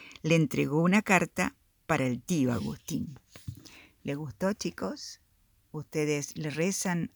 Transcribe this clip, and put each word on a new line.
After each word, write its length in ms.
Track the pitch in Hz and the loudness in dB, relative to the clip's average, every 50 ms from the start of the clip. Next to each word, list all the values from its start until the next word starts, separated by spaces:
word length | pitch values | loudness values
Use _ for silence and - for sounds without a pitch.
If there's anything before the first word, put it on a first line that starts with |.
| - - - - - | -20 -20 -14 -4 0
le 140 | 156 165 | 4 4
entregó 440 | 170 156 - - - 143 135 143 156 | 4 4 4 2 0 0 2 2 4
una 220 | 165 180 190 220 208 | 4 6 4 4 4
carta 540 | - 196 180 185 - - - 180 - - _ _ _ _ _ _ | 4 4 4 4 2 0 -2 -2 -2 -4 _ _ _ _ _ _
para 200 | - 160 143 131 | 0 0 2 2
el 160 | 127 120 123 - | 0 -2 -2 -4
tío 300 | - 180 156 127 123 120 | -2 0 2 2 2 0
Agustín. 680 | - - 147 143 - - - 165 120 - - 135 - _ _ - - - - - - - - - - - - _ _ - | 0 -2 -4 -8 -8 -8 -6 -6 -6 -6 -6 -10 -14 _ _ -20 -18 -14 -14 -14 -14 -16 -20 -20 -20 -20 -20 _ _ -8
¿Le 100 | 143 143 | -6 -6
gustó, 380 | 143 156 135 - - 190 190 214 | -6 -6 -8 -6 -4 -2 -2 -2
chicos? 680 | - - 175 - - - 190 294 269 - - - - _ _ _ _ _ _ _ _ _ _ - | -2 -4 -8 -6 -6 -6 -6 -6 -8 -12 -16 -16 -18 _ _ _ _ _ _ _ _ _ _ -12
¿Ustedes 640 | 156 143 - - 160 151 147 151 147 143 - - | -12 -10 -6 -2 0 0 2 0 0 -2 -6 -8
le 140 | 160 156 151 | -8 -6 -4
rezan 600 | 135 151 165 190 190 - - 196 175 170 160 - _ | -2 0 0 0 0 0 0 0 0 0 0 -2 _